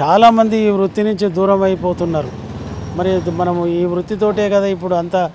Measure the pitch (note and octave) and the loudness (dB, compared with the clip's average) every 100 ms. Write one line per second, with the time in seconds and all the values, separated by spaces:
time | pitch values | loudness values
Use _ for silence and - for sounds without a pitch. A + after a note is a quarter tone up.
0 | D3 F#3+ A#3 A3+ A3 A3 G#3+ G3+ G3 - | 2 6 6 6 2 2 2 2 0 0
1 | G#3+ G3 G3+ E3+ F#3+ G3 F#3+ F#3 F3 F3 | -2 0 -2 0 2 2 2 0 -2 -2
2 | F3 E3 C3 - - - - - - E3 | -2 -2 -4 -10 -12 -12 -12 -12 -8 -4
3 | F3+ F#3 E3+ E3+ F3 F3 F3 E3+ F3 F3 | 0 0 -2 -2 -2 0 -2 -2 -2 -2
4 | E3+ G#3 G#3 G#3 G#3 G3+ G3 F#3+ F3+ F3+ | -4 -2 0 0 0 2 0 -2 -2 -2
5 | E3+ F#3 F3 | -2 -2 -2